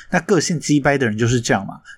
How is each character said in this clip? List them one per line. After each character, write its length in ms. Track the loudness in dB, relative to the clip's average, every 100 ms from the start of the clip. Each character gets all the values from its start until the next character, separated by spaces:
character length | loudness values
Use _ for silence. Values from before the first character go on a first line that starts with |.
| -6
那 80 | -4
个 180 | 0 0
性 200 | 0 -2
鸡 200 | 0 2
掰 180 | 2 2
的 80 | 0
人 120 | 0
就 100 | 0
是 140 | 0
这 120 | 0
样 120 | -2 -2
嘛， 160 | -12 -20